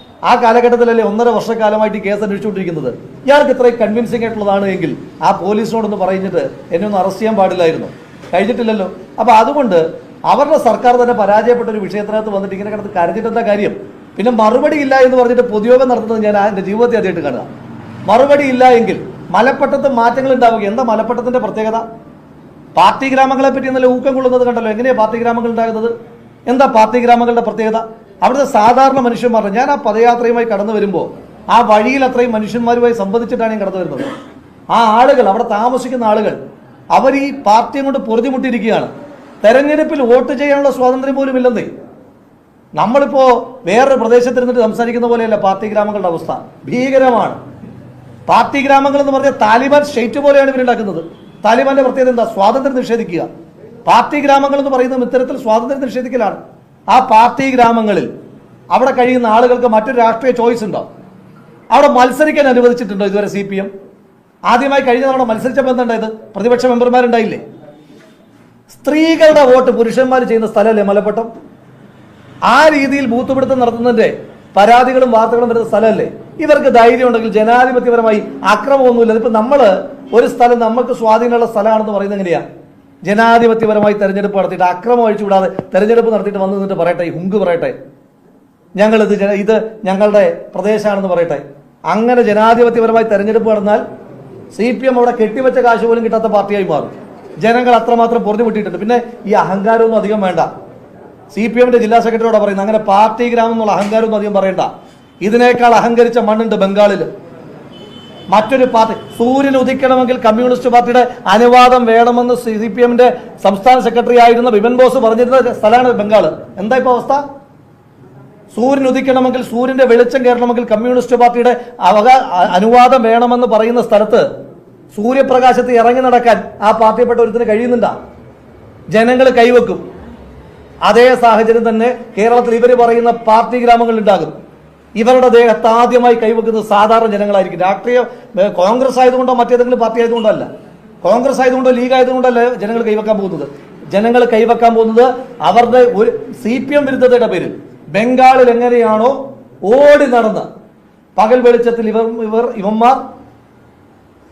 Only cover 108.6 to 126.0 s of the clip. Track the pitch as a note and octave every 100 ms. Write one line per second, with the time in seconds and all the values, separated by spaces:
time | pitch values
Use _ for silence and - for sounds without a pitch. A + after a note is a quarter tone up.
108.6 | B3+ A3+ A3 G3+ - - A#3 C4+ C#4 C4+
109.6 | B3+ C4+ C4 C4 B3+ B3+ A#3 A3 B3 B3
110.6 | B3+ A#3+ A#3 B3 A#3+ - - G#3 A#3+ B3
111.6 | B3 B3+ A#3 A3+ A#3 A#3+ B3 B3 A#3+ G#3+
112.6 | A3+ B3 A#3+ A#3+ B3 - - - G3 G3+
113.6 | B3+ B3+ A3+ A#3 A#3+ A#3+ A#3 A#3+ B3 G#3
114.6 | A3+ B3 B3+ B3+ A3 A3+ A#3+ C4 A#3+ -
115.6 | G#3+ A#3+ B3+ G3+ G#3 G#3+ D#3+ - - -
116.6 | G#3+ B3+ B3+ A#3+ - C#4 C#4+ - - _
117.6 | _ _ _ _ - - - - - -
118.6 | B3 C#4 C4 C4 C4 B3+ B3+ B3 G#3+ A3+
119.6 | B3+ C4 B3 A#3 B3 C4+ B3 A#3 A#3+ A#3+
120.6 | A#3 G#3+ B3 B3 B3 A#3+ A#3+ A#3+ A#3+ A#3
121.6 | - - F#3 G#3 A#3 C4 - F3+ G3 F3+
122.6 | G#3+ B3 B3 B3+ A3+ A#3 A#3+ B3 A#3+ G#3+
123.6 | A3 A#3+ - G#3 G#3+ A3 C#3 - - -
124.6 | - - - - A3+ C4 C4+ B3+ B3+ A#3
125.6 | B3 A#3+ A3+ B3+